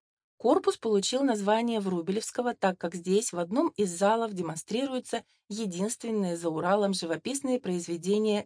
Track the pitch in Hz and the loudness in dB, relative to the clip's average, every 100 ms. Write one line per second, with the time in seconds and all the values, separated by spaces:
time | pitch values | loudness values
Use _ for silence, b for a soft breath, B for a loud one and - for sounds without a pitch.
0 | _ _ _ _ 226 359 392 381 226 202 | _ _ _ _ 2 4 2 0 2 2
1 | 196 254 277 214 196 220 233 220 196 180 | 2 0 2 2 2 2 2 0 0 -2
2 | 165 202 - - 240 240 196 180 175 175 | -2 -4 -2 -4 -4 0 0 0 -6 -6
3 | 175 196 240 175 175 240 339 - 202 170 | 0 0 2 -4 -2 0 0 0 -2 2
4 | 202 226 226 185 165 160 - 214 277 254 | 2 4 0 -4 -6 -6 -4 -2 -2 -4
5 | - 233 - _ _ 208 214 170 208 - | -4 -6 -6 _ _ -6 -4 -2 -4 -4
6 | 233 214 180 170 170 156 180 208 196 190 | -2 0 0 -2 -2 0 2 2 2 0
7 | 165 160 226 277 262 247 190 180 170 170 | -2 -4 -4 -4 -2 -2 -2 -4 -4 -4
8 | 180 208 214 208 | 0 2 2 0